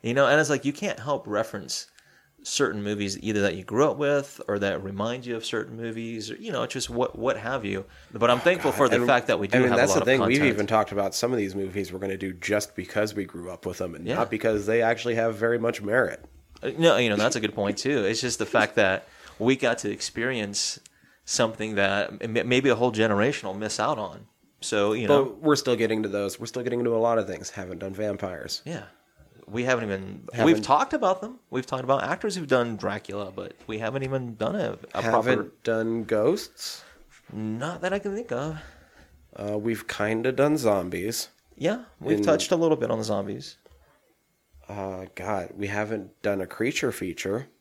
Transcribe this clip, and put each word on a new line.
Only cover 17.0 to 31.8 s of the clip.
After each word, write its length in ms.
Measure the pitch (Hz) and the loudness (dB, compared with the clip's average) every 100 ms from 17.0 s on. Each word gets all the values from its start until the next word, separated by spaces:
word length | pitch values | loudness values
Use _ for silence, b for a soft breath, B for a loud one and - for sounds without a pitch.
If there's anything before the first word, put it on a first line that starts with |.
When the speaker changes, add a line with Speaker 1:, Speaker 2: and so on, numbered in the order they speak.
| 120 | 4
Speaker 1:
know, 60 | 104 | 2
that's 200 | 113 120 | 2 0
a 40 | |
good 140 | 107 | -2
point, 240 | - 101 104 | -2 -2 -2
too. 260 | 131 143 | -2 0
It's 180 | 98 110 | 0 0
just 180 | 127 - | -2 -4
the 60 | 104 | 2
fact 260 | 117 104 - | 4 4 4
that 320 | 98 98 - B B - | 4 2 -4 B B 0
we 180 | 113 131 | 2 4
got 220 | 123 120 | 2 0
to 120 | 107 | -4
experience 880 | 101 - - 120 127 101 101 - - - b b b - | -6 -6 -4 -4 -2 -4 -4 -4 -6 -16 b b b -6
something 500 | - 113 110 110 104 | 0 0 0 -4 2
that 360 | 98 101 - - | 2 2 -2 -6
m-, 260 | 113 113 120 | -2 -2 2
maybe 200 | 123 135 | 4 4
a 60 | 113 | 4
whole 160 | 123 | 2
generation 560 | 107 110 101 117 143 101 | 4 2 4 2 0 -6
will 80 | 98 | -6
miss 240 | 107 - | -6 -2
out 200 | 113 139 | -2 -2
on. 260 | 95 78 107 _ _ _ | -6 -10 -20 _ _ _
So, 320 | - 107 101 | -2 2 2
you 140 | 110 117 | 2 4
know. 180 | 143 135 | 4 4
Speaker 2:
But 160 | 101 | 0
we're 120 | 151 143 | 2 2
still 200 | 135 117 | 2 2
getting 260 | 113 110 | 2 2
to 60 | 104 | 0
those. 300 | 101 101 - | -2 -4 -6
We're 60 | 113 | -8
still 160 | 127 | -6
getting 200 | 120 120 | -4 0
to 120 | 120 113 | 0 2
a 20 | |
lot 220 | 117 113 | 2 2
of 80 | 98 | 0
things. 240 | 85 90 | -8 -10
Haven't 260 | - 92 85 | -12 -10 -8
done 140 | 98 | -8
vampires. 680 | 98 107 98 95 85 60 - 139 | -6 -4 -4 -6 -8 -10 -10 -8
Speaker 1:
Yeah. 200 | 165 101 _ _ _ _ _ - | -12 -12 _ _ _ _ _ -8
We 160 | 110 | -4
haven't 220 | 123 123 110 | 0 0 0
even, 420 | 95 95 98 - | -6 -6 -14 -10
Speaker 2:
Haven't 140 | 117 127 | 2 4
Speaker 1:
we've 160 | 165 | 4
talked 320 | 107 147 - | 4 4 4
about 260 | 311 190 185 | 0 0 0
them. 200 | - 254 _ | -6 -14 _
We've 160 | 127 127 | -6 -4
talked 180 | 131 | -6